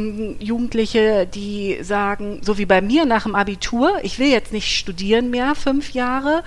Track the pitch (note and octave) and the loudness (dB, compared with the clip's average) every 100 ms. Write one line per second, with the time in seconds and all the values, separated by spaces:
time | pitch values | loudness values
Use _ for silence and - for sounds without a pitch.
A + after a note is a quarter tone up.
0 | G#3+ G#3 G#3+ - G#3 A#3 A#3+ A3+ A3 A3+ | -6 -6 -8 -6 -4 -2 -2 0 0 4
1 | G#3+ G#3 F3+ G3+ G3+ G3+ G3 - E3+ G3+ | 4 4 0 -4 -6 -4 -4 -4 -2 -2
2 | G3+ G3+ G3+ G#3 G#3 G#3 G3 F#3+ G3+ C#4+ | -2 -4 -6 -4 -2 0 4 4 6 4
3 | D4 A3 A3 G3+ G3+ F#3+ - A#3 D4+ G4+ | 4 2 0 0 0 -2 -4 2 2 2
4 | - - C#4 A#3+ - G#3+ - - G3 F3 | -2 0 2 2 0 -6 -4 -4 -4 -6
5 | G3+ A3 B3 B3 C4 D4 C#4 C4+ C#4+ B3+ | 0 2 2 0 0 0 2 0 -2 -4
6 | B3 C4 C#4 D#4+ | -2 -2 0 0